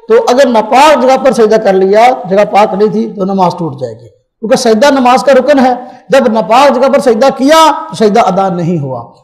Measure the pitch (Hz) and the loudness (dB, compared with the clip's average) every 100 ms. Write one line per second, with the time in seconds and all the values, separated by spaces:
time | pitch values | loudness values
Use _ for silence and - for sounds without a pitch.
0 | - 226 226 247 269 233 214 247 302 285 | -2 0 2 0 2 0 0 2 2 2
1 | 254 262 269 240 214 220 208 190 190 208 | 2 0 0 0 2 2 0 0 2 2
2 | 240 262 175 190 208 196 208 190 214 190 | 2 0 -2 -2 0 0 0 0 -2 -2
3 | 226 214 190 196 180 175 165 131 127 113 | -6 -6 -4 -2 -2 -2 -8 -8 -12 -12
4 | 113 _ _ _ 214 247 233 214 285 277 | -20 _ _ _ -4 -2 0 2 2 2
5 | 247 254 269 262 269 285 254 247 - - | 2 2 2 2 2 2 2 -2 -8 -20
6 | - 269 240 220 180 233 285 240 262 254 | -2 0 0 -2 0 2 2 2 0 0
7 | 262 220 269 269 262 320 320 - - 170 | 0 0 0 0 0 4 2 0 -8 -2
8 | 214 196 185 190 196 175 165 170 139 123 | 0 2 0 0 -2 -4 -4 -4 -6 -10
9 | 117 _ | -14 _